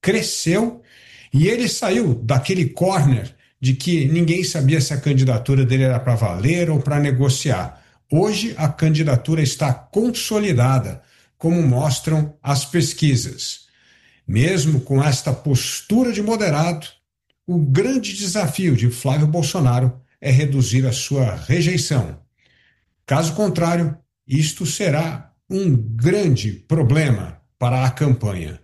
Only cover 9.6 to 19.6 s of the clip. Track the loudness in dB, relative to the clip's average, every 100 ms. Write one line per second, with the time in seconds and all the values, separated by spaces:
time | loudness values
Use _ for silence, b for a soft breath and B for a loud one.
9.6 | -2 -2 -4 -2 0 -2 -4 -2 0 2
10.6 | 2 2 -2 -12 b b b _ -2 2
11.6 | 2 2 0 -2 -2 0 -2 -6 -2 -2
12.6 | 0 -2 -2 0 2 2 -2 -8 -12 -12
13.6 | b b b b b b -4 0 2 2
14.6 | 2 0 0 0 2 0 -2 -4 0 0
15.6 | -2 -10 0 2 2 0 -2 0 0 0
16.6 | 0 -4 -10 _ _ _ _ _ -4 0
17.6 | 2 2 2 -2 -4 -8 -4 -2 -2 -2
18.6 | 0 2 0 -2 -2 0 2 2 -2 0